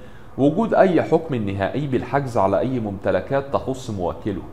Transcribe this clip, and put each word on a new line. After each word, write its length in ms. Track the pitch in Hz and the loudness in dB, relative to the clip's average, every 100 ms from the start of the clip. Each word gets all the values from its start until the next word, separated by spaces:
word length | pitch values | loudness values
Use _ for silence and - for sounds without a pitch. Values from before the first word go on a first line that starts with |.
| - - - - | -16 -16 -10 0
وجود 360 | 143 165 226 | 2 2 4
أي 280 | - 190 156 | 6 6 4
حكم 340 | - 160 160 123 | 4 2 2 -2
نهائي 520 | 101 98 95 127 151 | -2 -2 -2 -2 -2
بالحجز 500 | 120 - 139 135 113 | -2 0 -2 0 2
على 220 | 95 98 | 2 2
أي 200 | 123 127 | 0 -2
ممتلكات 720 | 107 98 101 95 - 139 139 | -4 -2 0 0 0 -2 0
تخص 360 | 101 123 131 - | -2 -2 -6 -6
موكله. 520 | 101 85 - 110 90 - | -4 -4 -4 -4 -6 -8